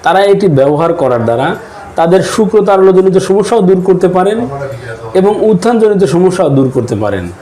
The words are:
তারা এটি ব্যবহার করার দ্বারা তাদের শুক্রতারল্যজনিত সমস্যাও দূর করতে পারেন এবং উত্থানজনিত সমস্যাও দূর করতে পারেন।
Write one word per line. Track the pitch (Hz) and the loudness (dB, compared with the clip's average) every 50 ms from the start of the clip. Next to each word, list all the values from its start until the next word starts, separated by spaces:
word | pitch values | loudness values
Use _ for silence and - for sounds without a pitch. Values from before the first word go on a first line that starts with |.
| - | -2
তারা | 160 170 190 | 0 0 2
এটি | 202 202 202 196 208 190 | 2 2 2 2 2 0
ব্যবহার | 151 135 135 139 151 147 165 170 165 | 2 2 2 2 2 0 0 -2 0
করার | - 143 127 123 120 113 | 0 0 0 0 0 0
দ্বারা | 113 117 120 135 160 226 214 - - - - - - - | -2 -2 -2 -2 -4 -6 -8 -12 -18 -20 -20 -20 -12 -2
তাদের | - 165 170 180 190 - | -2 0 2 2 2 0
শুক্রতারল্যজনিত | - - - 220 190 - 214 196 190 202 190 190 190 185 185 190 190 175 190 | -2 -2 -2 -2 2 2 2 2 2 2 4 4 4 4 4 2 2 2 0
সমস্যাও | 185 - 190 202 202 202 240 226 | 0 0 0 0 0 0 0 0
দূর | 190 180 190 185 180 | 2 2 2 2 2
করতে | 202 185 170 - - | 0 0 2 0 0
পারেন | 185 185 185 196 214 233 247 - - 143 139 131 - - - 113 113 - - - - | 0 0 0 0 -2 -4 -6 -6 -8 -8 -10 -10 -10 -12 -12 -14 -14 -14 -14 -4 -2
এবং | - 190 202 214 185 | 0 0 0 0 0
উত্থানজনিত | - 220 214 175 185 233 240 226 220 214 208 190 190 | 0 0 0 0 0 0 0 2 2 2 2 2 0
সমস্যাও | 143 151 170 180 185 180 180 185 151 | 0 2 2 2 2 2 0 0 0
দূর | 139 139 135 127 | 2 0 0 0
করতে | 131 135 113 - 123 | -2 -4 -4 -2 -4
পারেন। | 101 107 104 98 95 90 87 90 - | -4 -2 -4 -4 -4 -6 -8 -12 -14